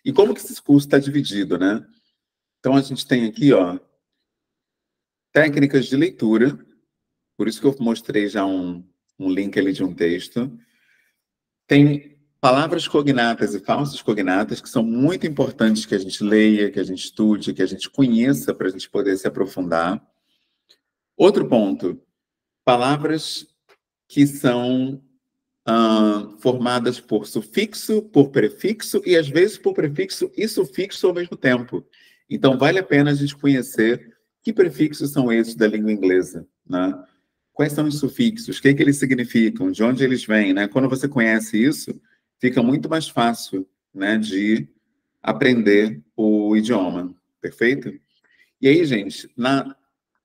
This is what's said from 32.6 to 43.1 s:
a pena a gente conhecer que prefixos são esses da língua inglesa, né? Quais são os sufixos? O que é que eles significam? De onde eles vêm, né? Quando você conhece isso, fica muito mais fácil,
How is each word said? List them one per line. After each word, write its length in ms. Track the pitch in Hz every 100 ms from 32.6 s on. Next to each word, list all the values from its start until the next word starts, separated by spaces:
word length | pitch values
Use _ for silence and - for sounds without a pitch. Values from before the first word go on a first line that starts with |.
| 143 185
a 20 |
pena 300 | 190 143 147
a 20 |
gente 220 | 143 143 -
conhecer 800 | 143 135 120 - 113 120 - _ _ _
que 100 | 233
prefixos 600 | 214 175 147 151 147 143
são 180 | 143 123
esses 240 | 113 113
da 140 | - 107
língua 240 | 107 107
inglesa, 560 | 104 92 92 87 82 - _ -
né? 380 | 90 92 - - _ _ _ _
Quais 220 | - 147
são 120 | 147 151
os 120 | 143
sufixos? 580 | 127 - 117 107 - -
O 60 |
que 60 | 135
é 60 |
que 80 | 143
eles 140 | 143 139
significam? 720 | 127 123 120 117 110 113 92
De 120 | 95
onde 200 | 113 131
eles 220 | 131 123
vêm, 300 | - 107 98
né? 120 | 95 101
Quando 220 | 131 131
você 180 | 131 143
conhece 560 | 131 113 110 113 107
isso, 380 | 135 147 - - _ _ _ _
fica 240 | - -
muito 260 | 120 147 156
mais 180 | 160
fácil, 640 | 151